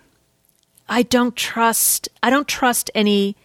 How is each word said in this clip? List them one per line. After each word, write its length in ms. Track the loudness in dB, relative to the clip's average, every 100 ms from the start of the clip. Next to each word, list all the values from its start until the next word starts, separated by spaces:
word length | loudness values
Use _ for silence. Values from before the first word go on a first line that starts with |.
| _ _ _ _ _ _ _ _ -4
I 140 | -2
don't 320 | 2 2 0 -4
trust, 760 | -6 0 0 2 0 -2 -6 -4
I 60 | 0
don't 180 | 0 0
trust 440 | -2 0 0 -4 0
any 400 | 2 2 0 -4